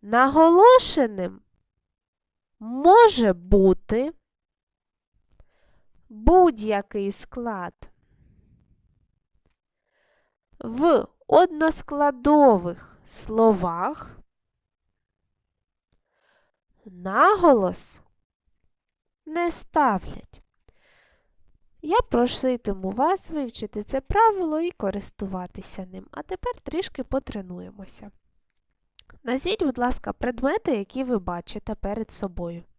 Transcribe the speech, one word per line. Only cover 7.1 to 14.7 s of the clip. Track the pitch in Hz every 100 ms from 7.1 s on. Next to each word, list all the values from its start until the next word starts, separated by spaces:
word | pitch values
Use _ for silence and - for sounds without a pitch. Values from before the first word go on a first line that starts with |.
склад. | 202 - - 233 208 175 _ - _ _ _ _ _ _ _ _ _ _ _ _ _ _ _ _ _ _ _ _ _ _ _ _ _ _ _
В | 233 233 320 294 - _ _
односкладових | 302 359 311 320 311 - 285 294 262 262 302 277 208 175 175 - _
словах | - - - 220 226 202 175 170 196 311 - - - _ _ _ _